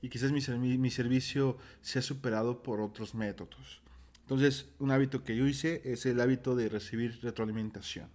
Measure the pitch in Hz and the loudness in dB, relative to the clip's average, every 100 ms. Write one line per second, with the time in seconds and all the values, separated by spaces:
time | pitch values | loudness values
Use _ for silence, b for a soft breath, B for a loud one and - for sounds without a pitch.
0 | 127 120 135 143 131 120 127 127 127 - | -8 -2 0 2 0 -2 0 2 2 0
1 | 120 131 127 139 135 123 B B - 131 | 2 2 2 0 0 0 B B -4 -2
2 | 127 135 131 110 113 120 - 107 104 107 | -2 -4 -2 0 0 -2 -4 -4 -4 -6
3 | 110 110 104 98 - - - - - b | -8 -4 -4 -6 -12 -14 -20 -20 -20 b
4 | b - - 135 139 139 - - 139 135 | b -20 -2 4 4 2 -6 -6 2 4
5 | 135 139 - 113 135 143 160 165 131 123 | 4 0 -4 2 2 2 -2 -2 -4 -2
6 | 131 120 127 131 131 123 110 107 - 113 | 0 4 4 4 2 2 2 0 -4 -2
7 | 120 117 120 113 110 110 110 104 98 - | -2 -2 -8 -2 -2 -2 -4 -6 -8 -10
8 | 82 | -10